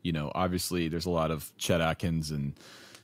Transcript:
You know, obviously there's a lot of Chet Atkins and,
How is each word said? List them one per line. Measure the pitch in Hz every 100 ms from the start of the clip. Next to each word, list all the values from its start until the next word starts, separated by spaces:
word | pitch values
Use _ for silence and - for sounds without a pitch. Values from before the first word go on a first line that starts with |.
You | 90
know, | 80 73
obviously | - 92 90 - 90 82
there's | 85 90
a |
lot | 85 80
of | 80 - -
Chet | - 87
Atkins | 82 80 87 82 78
and, | 76 69 - - - - -